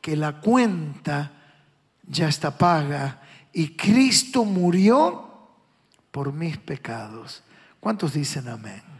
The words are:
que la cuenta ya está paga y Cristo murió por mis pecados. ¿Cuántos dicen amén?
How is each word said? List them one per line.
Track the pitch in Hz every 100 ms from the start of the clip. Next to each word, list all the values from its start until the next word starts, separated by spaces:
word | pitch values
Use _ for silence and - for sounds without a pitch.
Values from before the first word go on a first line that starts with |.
que | - 156
la | 151 147
cuenta | 208 247 240 180 151 143 - 143 143 - _ _ _ _ _ _ _
ya | 139 156
está | 147 156 143
paga | 175 165 143 143 139 131 - - _
y | - 156 -
Cristo | 202 226 269 - - 254
murió | 214 190 175 175 196 254 330 339 - - _ _ _ _ _ _ _
por | - 139
mis | 143 165 147
pecados. | - 143 - 113 110 110 107 - _ _ _ _
¿Cuántos | - 214 165
dicen | 151 143 143 123
amén? | 113 107 98 - 147